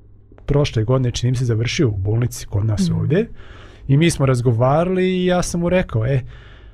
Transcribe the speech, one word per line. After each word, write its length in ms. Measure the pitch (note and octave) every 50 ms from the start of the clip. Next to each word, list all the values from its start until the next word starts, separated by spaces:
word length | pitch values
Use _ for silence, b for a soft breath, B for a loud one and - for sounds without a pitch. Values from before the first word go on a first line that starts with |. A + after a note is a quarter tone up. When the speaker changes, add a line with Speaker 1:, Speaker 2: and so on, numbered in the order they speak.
| - - - - - - - - -
Speaker 1:
prošle 380 | - C3+ C#3+ D3 - - A#2+ A2
godine, 260 | G#2+ C3 C3 B2+ B2
čini 200 | A2+ - A#2 B2
mi 60 | C3
se, 80 | A#2+ C3
završio 440 | A#2 A2+ G#2+ A2+ A#2 - - D#3 A2+
u 80 | G#2
bolnici 500 | G2 F#2+ G2+ G#2+ A#2 B2+ A#2+ - - -
kod 200 | - - G2 G#2
nas 220 | A2 G#2 G2+ F#3 E3
Speaker 2:
Mhm. 80 | E3 -
Speaker 1:
ovdje. 300 | - A2 D3 G3 A#3 A3+ B B B B B B B B B B B -
I 80 | C3+
mi 140 | C#3+ E3 E3+
smo 160 | D#3 - C#3
razgovarali 800 | C3 C3 A#2+ A#2 C3 A#2 A2 B2+ C3 C#3+ D#3+ F3 F3+ F#3 F#3 F#3
i 200 | F#3 F#3 F#3 F3+
ja 160 | F3+ F3+ F3+
sam 180 | E3+ - - E3+
mu 80 | E3+ F3
rekao, 380 | F3+ F#3 F3+ - - A2+ A2
„E, 140 | B2+ C#3 B2+ B B B B B B B B B B